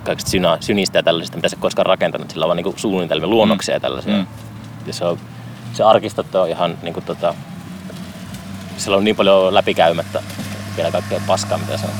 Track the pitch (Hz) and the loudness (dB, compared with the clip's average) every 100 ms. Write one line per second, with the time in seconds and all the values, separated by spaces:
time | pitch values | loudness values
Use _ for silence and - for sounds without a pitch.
0 | - 85 - 95 87 82 - 101 90 85 | -4 -4 0 2 4 2 2 0 4 4
1 | - 85 82 85 82 - 92 - 90 92 | 4 2 -2 -4 -4 0 -2 2 2 2
2 | 85 78 - 78 80 87 92 - 113 95 | 2 -2 -8 -2 0 0 -2 -4 -2 0
3 | 85 78 80 110 104 101 - 69 65 65 | 0 -2 2 4 4 2 0 -2 -2 -4
4 | - 104 95 - - - - - - - | -2 0 -2 -8 -16 -16 -14 -12 -10 -2
5 | 87 82 - - - - - - 107 110 | -2 -2 -8 -16 -16 -14 -10 4 6 6
6 | 101 - - 95 87 80 87 82 87 85 | 4 -4 0 2 2 2 0 -2 -6 -8
7 | - 82 - - - - - - - - | -8 -2 -2 -2 -12 -14 -14 -14 -12 -12
8 | - - - - - - - - - 98 | -12 -12 -12 -12 -12 -12 -12 -8 0 2
9 | 104 107 98 98 92 98 95 95 85 82 | 4 4 6 8 6 4 4 4 4 4
10 | 82 - - - - - - - 82 104 | -2 -6 -6 -10 -10 -10 -8 -4 -2 -2
11 | 104 101 101 95 - 87 104 78 101 | -2 -4 0 0 0 -2 -2 -4 -4